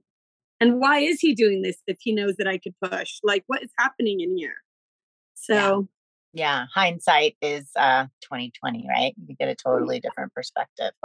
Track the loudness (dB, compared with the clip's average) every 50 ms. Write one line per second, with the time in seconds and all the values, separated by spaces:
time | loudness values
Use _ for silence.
0 | _ _ _ _ _ _ _ _ _ _ _ 2 4 4 4 4 4 4 4 4
1 | 2 2 0 2 2 2 4 6 4 4 4 2 -2 -4 -6 -6 -6 -8 -8 -4
2 | -2 -2 0 0 0 0 -2 -2 -2 -2 -2 -4 -6 -10 -10 -8 -8 -6 -6 -6
3 | -8 -8 -6 -2 0 2 2 0 0 -2 -6 -6 -6 -6 _ 0 0 0 0 -2
4 | -2 -2 0 -2 -2 -2 -2 -4 -4 -8 -10 -14 _ _ _ _ _ _ _ _
5 | _ _ _ _ _ _ -20 -8 -2 0 2 2 4 2 2 0 -2 -4 _ _
6 | _ _ _ _ _ _ -8 -4 -2 0 0 -2 -4 -2 0 2 2 2 0 0
7 | 2 4 4 6 4 2 0 _ -4 -4 -4 -4 -8 -6 -2 2 4 4 4 4
8 | 2 -2 _ _ -16 -12 -10 -10 -10 -10 -10 -8 -8 -6 -6 -6 -6 -2 -2 0
9 | 0 -2 -4 -6 -14 -12 -8 -4 -4 -4 -4 -4 -2 0 0 0 0 -2 -4 -4
10 | -6 -8 -8 -8 -10 -10 -10 -12 -12 -8 -6 -8 -8 -8 _ -8 -8 -8 -4 _